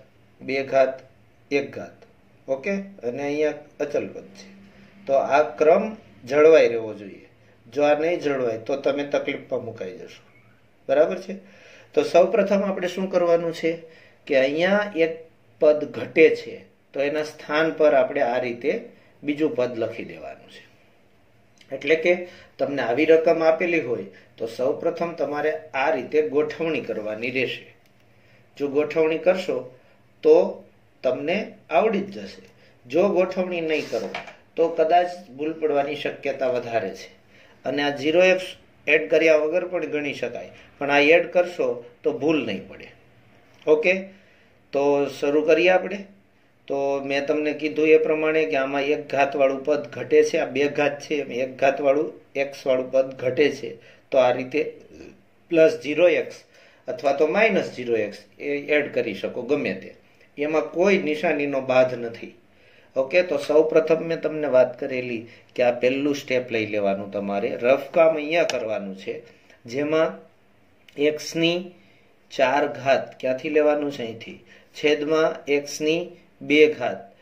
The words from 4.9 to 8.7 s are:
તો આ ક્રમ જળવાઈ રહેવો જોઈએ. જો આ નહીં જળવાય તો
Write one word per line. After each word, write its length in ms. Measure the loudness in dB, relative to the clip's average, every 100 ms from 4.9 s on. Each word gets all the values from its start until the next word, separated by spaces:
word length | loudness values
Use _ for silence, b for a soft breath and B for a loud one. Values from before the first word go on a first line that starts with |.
| B -2
તો 60 |
આ 300 | 0 4 2
ક્રમ 540 | 2 4 6 6 2 -8 -18 -20
જળવાઈ 440 | -2 6 8 8 6
રહેવો 260 | 2 -6
જોઈએ. 340 | -10 -14 -18 -20 _ b b -10
જો 80 | 0
આ 160 | 2 2
નહીં 220 | 0 -2
જળવાય 380 | -2 -2 -2 -4
તો 180 | -4